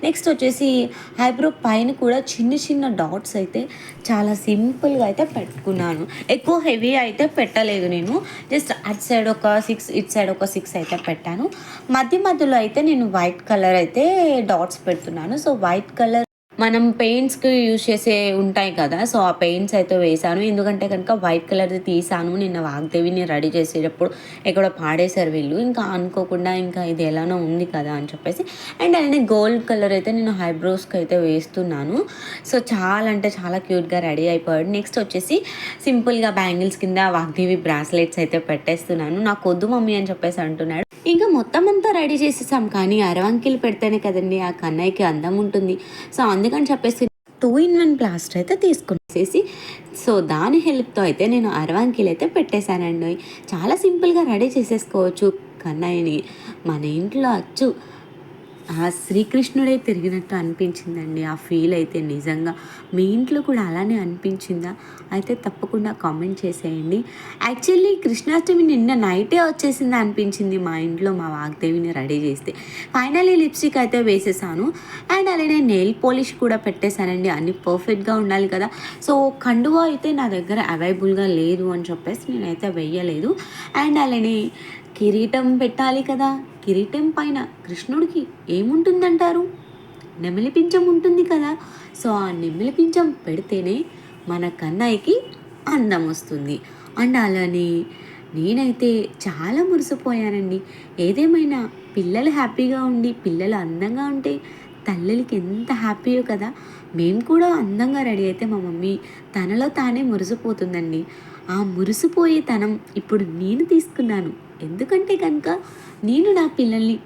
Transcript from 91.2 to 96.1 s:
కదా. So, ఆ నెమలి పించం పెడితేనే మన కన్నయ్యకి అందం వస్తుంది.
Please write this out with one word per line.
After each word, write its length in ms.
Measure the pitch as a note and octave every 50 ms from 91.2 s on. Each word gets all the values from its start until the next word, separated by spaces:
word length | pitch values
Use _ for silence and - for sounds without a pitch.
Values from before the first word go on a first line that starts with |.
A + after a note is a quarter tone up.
| F4
కదా. 340 | - E4+ D#4 D4 D4 D#4 D#4 - - - - - - - - -
So, 60 | A#3+
ఆ 220 | G#3+ G#3 G3 F#3+
నెమలి 400 | F3+ E3+ E3 E3 D#3 E3+ G#3 B3+
పించం 440 | C4+ - E4 E4 E4 F4+ E4+ D#4 C#4 - - -
పెడితేనే 580 | D#3 E3+ F#3+ - G#3+ F#3+ F3+ F3+ G3 B3+ E4+ - - - - - - - - -
మన 220 | E3+ F3 F3 F3+
కన్నయ్యకి 720 | E3+ - - D#3 D#3+ F#3+ A#3 A#3+ A3+ G3+ - - F#4+ B4 C5 - - - - - - - - -
అందం 420 | C#4+ D4 A#3+ G#3+ G3 E3+ E3
వస్తుంది. 500 | D#3